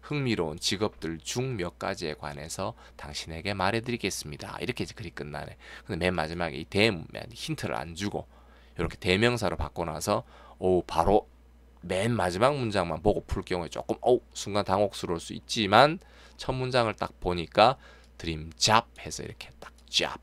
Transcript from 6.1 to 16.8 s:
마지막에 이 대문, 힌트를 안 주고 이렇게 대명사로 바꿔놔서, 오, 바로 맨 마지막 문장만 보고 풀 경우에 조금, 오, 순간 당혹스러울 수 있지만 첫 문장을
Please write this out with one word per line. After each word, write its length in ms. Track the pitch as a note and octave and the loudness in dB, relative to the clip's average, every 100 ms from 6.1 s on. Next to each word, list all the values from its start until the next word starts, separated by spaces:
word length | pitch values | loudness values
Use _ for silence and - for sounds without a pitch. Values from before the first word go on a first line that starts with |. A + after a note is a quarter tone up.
마지막에 420 | F2 D#2 E2+ E2+ C2+ | 2 -2 -2 -4 -4
이 80 | |
대문, 420 | E2 G2 A2 F2+ - - - | -4 2 2 2 -6 -12 -12
힌트를 420 | A#2 - D3+ G2+ | -12 -8 -6 -4
안 200 | A#1 D2+ | -4 -6
주고 320 | E2 G2+ D#2 - - - - - - | -6 -6 -6 -10 -18 -20 -20 -20 -4
이렇게 180 | E2 - | -4 -2
대명사로 580 | - F#2 A#2 A#2+ G2 E2 | 2 4 4 2 -2 -2
바꿔놔서, 680 | D2+ - E2+ D#2+ E2+ G#2 - - - - | -6 -4 -6 -4 0 0 -2 -20 -20 -4
오, 240 | F#2 F2+ | 2 2
바로 460 | - D#2+ E2+ G2+ - - - - - - | 2 0 4 4 4 -20 -20 -20 -20 -16
맨 340 | F2 F#2 A2 | -4 -2 0
마지막 420 | A#2 F2+ F2 B2 D3 | 0 0 2 2 2
문장만 460 | C#3 G#2 E2+ D#2+ | 0 0 0 0
보고 220 | E2 F#2 | 2 2
풀 180 | - - | -2 -6
경우에 260 | - F2+ D#2+ | -4 -4 -4
조금, 280 | - - - | -8 -6 -2
오, 180 | - B2 - | 4 4 2
순간 300 | - - G2+ | -12 -4 -2
당혹스러울 540 | F#2+ F#2+ G#2 - F#2 E2+ | 2 2 2 0 -6 -6
수 120 | - | -6
있지만 680 | - - - G2+ G#2 C#3+ E3+ - - - - | -12 -6 -2 6 8 8 6 -8 -20 -20 -14
첫 160 | - | -6
문장을 400 | C3 B2+ B2+ | -4 0 2